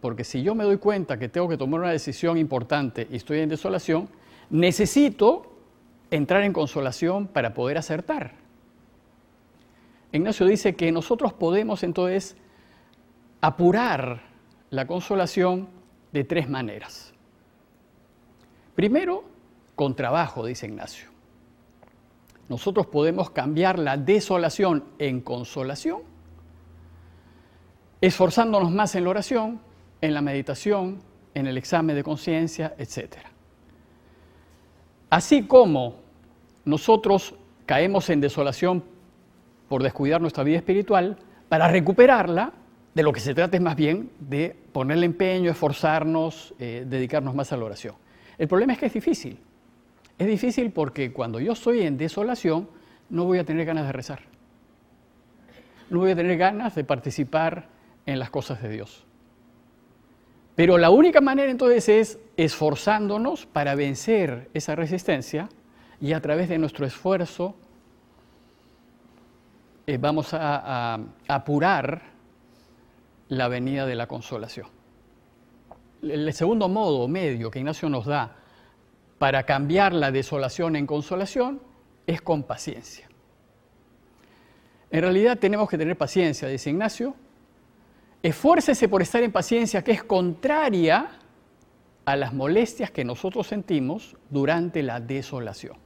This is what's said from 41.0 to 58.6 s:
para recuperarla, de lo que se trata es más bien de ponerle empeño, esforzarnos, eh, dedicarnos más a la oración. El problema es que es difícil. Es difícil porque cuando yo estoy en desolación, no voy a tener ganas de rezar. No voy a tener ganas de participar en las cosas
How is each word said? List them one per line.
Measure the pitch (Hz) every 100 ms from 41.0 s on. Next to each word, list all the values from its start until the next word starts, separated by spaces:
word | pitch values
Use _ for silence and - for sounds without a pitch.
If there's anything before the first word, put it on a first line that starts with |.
| 180 202 - - -
para | 160 165
recuperarla, | 180 165 190 254 247 180 170 247 - - - _
de | 160
lo | 151
que | 135
se | 113
trata | 135 175 180
es |
más | 175 147
bien | 147 175 240 -
de | 143 143 170 - -
ponerle | - 131 160 175
empeño, | 170 185 185 175
esforzarnos, | 160 151 143 160 156 156 160 160 156 - -
eh, | 123 117 131
dedicarnos | 131 127 151 135
más | 131 135
a | 127
la | 110
oración. | 101 110 - _ _ - -
El | 156
problema | 185 262
es | 240
que | 262
es |
difícil. | 220 269 320 - - _ _ _ _ _ _ _ _
Es | 190
difícil | 214 254 233 240
porque | 175 147 143 131
cuando | 127 117 113
yo | 165
estoy | 233 240 240
en | 170 135
desolación, | 160 180 214 240 170 160 202 - - _ _
no | 170 175
voy | 180
a | 165
tener | 160 160
ganas | 160 143
de |
rezar. | 131 123 135 - - _ _ _ _ _ _ _ _ _ _ - - _ - -
No | 175
voy | 190
a | 175
tener | 175 170
ganas | 185 208 226 165
de |
participar | 139 135 139 127 135 156 165 175 - _ _ _ -
en | 135
las | 123
cosas | 143 131 120